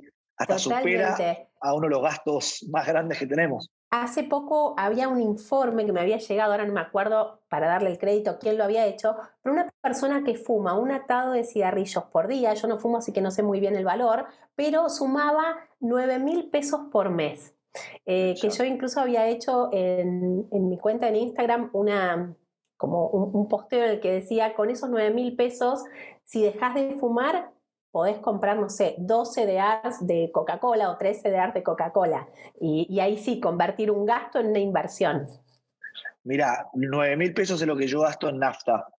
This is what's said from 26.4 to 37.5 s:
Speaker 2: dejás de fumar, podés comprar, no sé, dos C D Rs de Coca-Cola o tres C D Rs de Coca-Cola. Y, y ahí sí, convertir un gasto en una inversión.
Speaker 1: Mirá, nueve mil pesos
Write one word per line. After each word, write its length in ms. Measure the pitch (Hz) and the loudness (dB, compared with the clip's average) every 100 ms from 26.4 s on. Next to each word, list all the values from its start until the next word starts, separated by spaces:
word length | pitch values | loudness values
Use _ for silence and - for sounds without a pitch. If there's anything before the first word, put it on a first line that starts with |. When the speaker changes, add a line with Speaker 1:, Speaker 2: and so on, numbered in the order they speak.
Speaker 2:
dejás 340 | 208 208 247 277 | 0 2 -2 0
de 200 | 269 277 | -2 0
fumar, 520 | 240 233 277 359 330 - _ _ _ | 0 2 0 0 -4 -14 _ _ _
podés 260 | 170 185 214 | 0 0 0
comprar, 400 | 240 196 202 214 | -2 0 0 0
no 120 | 202 | 0
sé, 260 | - 180 - | 0 0 0
dos 360 | 180 226 - | 0 0 0
C 120 | - 208 | 0 2
D 140 | 185 | 2
Rs 460 | 202 220 233 247 180 | 2 0 -2 -4 0
de 240 | 170 165 | 0 2
Coca-Cola 600 | 160 - 170 247 220 190 | 0 -2 0 2 2 2
o 60 | - | 0
tres 240 | 196 208 | -2 0
C 80 | 208 | 0
D 160 | 185 180 | 2 2
Rs 80 | |
de 100 | 185 | 0
Coca-Cola. 640 | 180 165 160 202 165 139 - - - - | -2 0 0 2 2 0 -6 -16 -18 -4
Y, 260 | 165 156 170 | 0 0 0
y 100 | 190 | 2
ahí 180 | 190 214 | 2 0
sí, 220 | 254 240 | -2 -2
convertir 520 | 190 175 175 208 214 | 0 0 0 0 0
un 140 | 202 208 | 2 2
gasto 340 | 240 - 269 | 0 0 -2
en 80 | 220 | 2
una 120 | 214 | 2
inversión. 680 | 196 175 165 - 156 151 139 - - - _ _ - - - - | 2 0 -2 0 0 0 -4 -12 -20 -20 _ _ -20 -16 -18 -12
Speaker 1:
Mirá, 440 | 123 139 131 120 - | -4 0 0 0 -4
nueve 420 | 127 135 143 143 143 | -4 -2 0 2 2
mil 180 | 180 | 0
pesos 280 | 196 190 | 0 0